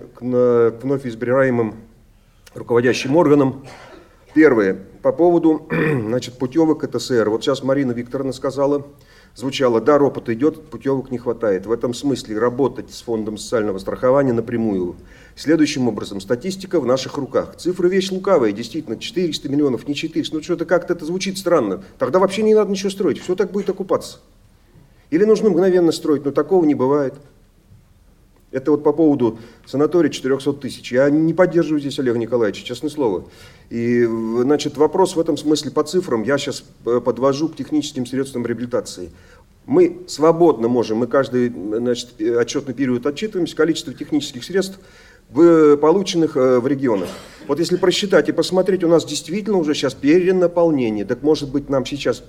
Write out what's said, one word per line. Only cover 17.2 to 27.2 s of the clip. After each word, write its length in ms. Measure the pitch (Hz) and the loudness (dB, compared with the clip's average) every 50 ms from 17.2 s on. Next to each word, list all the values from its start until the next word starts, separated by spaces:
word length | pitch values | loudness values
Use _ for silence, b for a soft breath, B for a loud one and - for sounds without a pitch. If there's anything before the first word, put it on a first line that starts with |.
| 135 120 - 107 175 - - | -6 -4 -2 -2 -4 -4 -8
Цифры 300 | - - 175 180 180 175 | -6 -4 -4 -2 0 2
вещь 240 | 180 190 190 190 190 | 2 2 2 0 -2
лукавая, 400 | 190 185 185 202 190 156 117 107 | -4 -4 0 2 2 4 4 2
действительно, 460 | 98 104 120 - - 110 - - 113 | 0 -4 -8 -8 -8 -10 -8 -8 -8
четыреста 500 | - - - - 175 185 165 147 - - | -10 -10 -8 -4 -2 -2 -2 -4 -6 -6
миллионов, 400 | 143 135 147 147 139 123 113 - | -4 0 0 0 0 0 -2 -4
не 60 | 143 143 | -6 -6
четыреста. 440 | 139 165 160 - 165 143 - 156 | -6 -6 -6 -4 -4 -4 -4 -6
Ну, 40 | 156 | -8
что-то 240 | 151 - 175 156 170 | -6 -4 -4 -4 -2
как-то 280 | - 185 170 170 - 175 | 0 0 0 0 -2 -6
это 120 | 170 156 | -6 -6
звучит 320 | 151 175 190 190 196 190 | -6 -6 -6 -6 -6 -6
странно. 460 | - - 175 170 156 117 98 92 95 B B B - | -6 -2 0 2 2 2 0 -4 -6 B B B -6
Тогда 180 | 135 123 143 | -2 0 2
вообще 240 | 185 196 190 190 220 | 2 2 2 0 0
не 140 | 214 214 214 | 2 4 4
надо 160 | 214 208 190 | 4 2 2
ничего 180 | 202 190 196 196 | -2 -4 -4 -4
строить, 300 | 190 196 202 170 117 - | -4 -2 -2 -2 -2 -2
всё 160 | - - 180 | -4 -4 -2
так 160 | 180 208 185 | -2 -2 -2
будет 180 | 180 202 190 196 | -4 -4 -4 -4
окупаться. 480 | 185 - 190 - 156 127 - - - - _ _ _ _ _ _ b b b b b b b b b b b _ | -6 -6 -4 -2 -4 -4 -4 -6 -18 -20 _ _ _ _ _ _ b b b b b b b b b b b _
Или 140 | 147 170 208 | 0 2 4
нужно 260 | 220 220 175 190 220 | 4 4 4 4 2
мгновенно 420 | 170 160 190 190 180 180 170 160 | 2 4 4 4 4 4 4 2
строить, 340 | 147 - - 160 151 139 143 | 2 0 0 0 0 0 0
но 60 | 143 | -2
такого 340 | 123 160 147 - 190 185 165 | -2 -2 0 2 2 2 4
не 100 | 151 139 | 2 2
бывает. 380 | 120 127 131 143 147 143 127 127 - | 2 2 2 2 0 0 -2 -6 -10